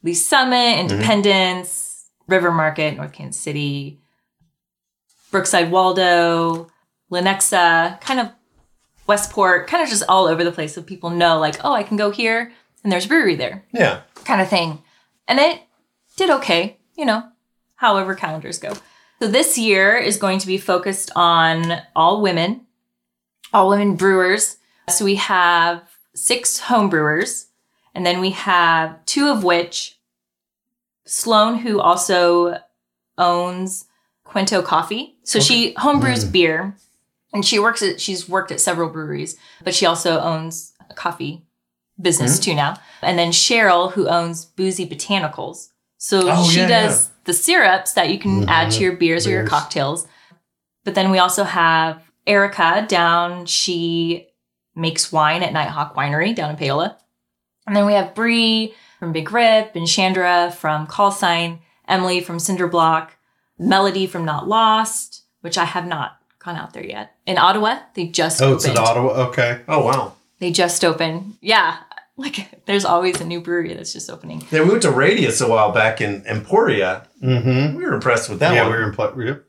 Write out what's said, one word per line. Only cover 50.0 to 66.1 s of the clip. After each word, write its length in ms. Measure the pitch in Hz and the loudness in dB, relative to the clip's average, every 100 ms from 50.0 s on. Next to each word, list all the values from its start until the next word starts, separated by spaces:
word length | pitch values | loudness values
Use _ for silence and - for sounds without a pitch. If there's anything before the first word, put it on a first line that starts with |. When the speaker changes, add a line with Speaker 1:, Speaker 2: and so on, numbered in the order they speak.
| - _ _ _ _ _ _ _ | -10 _ _ _ _ _ _ _
Speaker 1:
But 100 | - | -4
then 160 | 190 190 | 0 2
we 80 | 185 | 4
also 260 | 180 180 | 2 2
have 560 | 196 185 165 160 160 160 _ _ - | -2 2 2 2 0 -4 _ _ 0
Erica 600 | 202 202 202 165 185 220 | 2 2 2 2 2 0
down. 580 | 185 170 170 175 180 175 | 2 2 2 0 -6 -6
She 800 | - - 175 170 170 165 170 - _ _ _ _ - | -4 -2 -2 -2 -2 -2 -4 -8 _ _ _ _ -6
makes 340 | 165 160 - | -6 -4 -2
wine 300 | 160 151 165 | 0 2 0
at 100 | 220 | -2
Nighthawk 420 | 156 107 156 151 - | -2 -4 -4 -6 -4
Winery 380 | 143 147 185 | -2 0 -2
down 160 | 226 151 | -2 -6
in 60 | 151 | -4
Paola. 400 | 147 139 185 - _ _ _ _ _ _ - | -2 -2 -2 -6 _ _ _ _ _ _ -4
And 100 | 202 | 0
then 80 | 202 | 2
we 60 | |
have 220 | 208 185 | 2 0
Bree 600 | - 233 233 226 220 220 - _ _ | -2 0 2 2 2 -2 -8 _ _
from 140 | 170 | -6
Big 180 | 160 156 | -6 -4
Rip 440 | 226 233 220 214 175 | 2 4 4 2 -6
and 100 | 165 | -2
Chandra 640 | - 185 185 180 175 175 175 | 0 0 2 2 2 2 -2
from 300 | 156 151 156 | -4 -4 -6
Call 240 | - 202 | 0 0
Sign, 480 | 202 185 170 170 170 _ _ - | 2 0 0 -2 -8 _ _ -2
Emily 340 | 185 185 180 | 0 0 -2
from 180 | 175 170 | -4 -6
Cinderblock, 720 | 165 185 175 175 160 160 160 _ _ _ _ _ | -4 -2 0 2 2 2 -4 _ _ _ _ _
Melody 480 | 170 190 196 190 190 | 0 2 2 0 -4
from 180 | 180 | -4
Not 240 | 165 147 - | -6 -6 -2
Lost, 720 | 220 220 214 220 - - - _ _ | 0 2 2 0 -6 -10 -18 _ _
which 160 | 170 170 | -8 -4
I 60 | |
have 220 | 170 180 175 | -4 -4 -8
not 320 | 160 135 | -8 -8